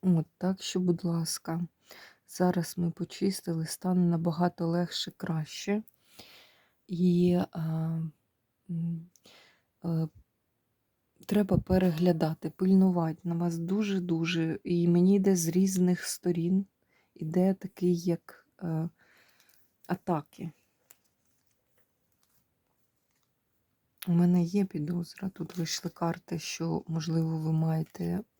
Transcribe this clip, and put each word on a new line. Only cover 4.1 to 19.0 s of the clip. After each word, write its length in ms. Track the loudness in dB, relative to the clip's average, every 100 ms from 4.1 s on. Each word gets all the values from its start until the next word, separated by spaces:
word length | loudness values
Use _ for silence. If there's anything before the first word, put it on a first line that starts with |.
| 2 0 0 0 0 -2
легше, 440 | 0 -2 -4 -10
краще. 720 | -10 -6 -4 -4 -10 -4 -4 -4 _ _ -20 -20 -20 -20 _ _ _ _
І, 520 | 0 2 4 4 2 0
а, 80 | -4 -4 -2 -2 -4 -6 _ _ _ _ _ _
м, 400 | -6 -4 -6 -10 _ -20 -20 _ _ _ _
е, 240 | -4 -2 -4 -8 _ _ _ _ _ _ _ _ _ _ -2
треба 320 | 0 2 0
переглядати, 920 | 4 4 4 2 2 4 0 -2 -8
пильнувати. 680 | -2 4 6 6 4 -2 -4
На 100 | -4
вас 240 | -2 -2 -2
дуже-дуже, 1000 | -4 -2 0 -2 -2 -2 0 0 -2 -4
і 240 | -2 2 4
мені 280 | 6 6 6
йде 200 | 4 2
з 120 | 2
різних 560 | 2 2 4 2 2
сторін, 640 | -2 -4 -2 0 0 0 -2 _ _ _ _
іде 400 | -10 -2 2 2
такий, 440 | 0 -6 -2 0 2
як, 480 | 0 -2 -4 -20 _ _
е, 260 | -6 -4 -4 _